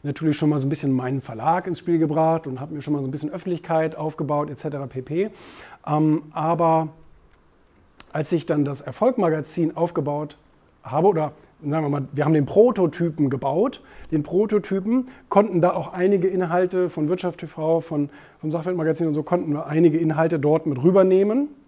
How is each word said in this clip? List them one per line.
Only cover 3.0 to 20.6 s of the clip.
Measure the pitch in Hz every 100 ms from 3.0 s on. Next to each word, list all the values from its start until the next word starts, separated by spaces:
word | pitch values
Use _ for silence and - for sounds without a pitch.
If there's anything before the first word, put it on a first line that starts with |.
so | 135
ein |
bisschen | 143 151
Öffentlichkeit | 180 185 170 - 160 160 160
aufgebaut, | 156 151 143 147 151
et | 135
cetera | 151 139 135
pp. | 131 127 160 214 - - - - -
Ähm, | - 151 156 156 156
aber | 165 156 170 165 160 160 - - - _ _ _ _ _ _ _ _ -
als | 151 151
ich | 170 -
dann | 151
das | 143 139
Erfolg-Magazin | - - 233 254 175 156 - - 165 160
aufgebaut | 170 170 143 143 151 - _ _ _ _
habe, | - 135 185
oder | 165 151 - - _
sagen | 147 156
wir | 147
mal, | 143 131
wir | 131
haben | 147
den | 156 139
Prototypen | - 240 214 170 - 170 156 139
gebaut. | 127 135 151 247 - - - -
Den | 160
Prototypen | 147 175 214 208 - 196 196 254 254 - -
konnten | 196 214 180
da | 175
auch | 196 139
einige | 175 185 196 185
Inhalte | 185 175 180 185 185 180
von | - 151
Wirtschaft | 185 180 -
T | 160
V, | - 156 165
von, | 165 151 147 - - _
vom | 156
Sachwertmagazin | 165 170 180 160 156 165
und |
so, | 151
konnten | 151 180 160
wir | 147 160
einige | 151 170 156
Inhalte | 160 156 165 160
dort | 147 156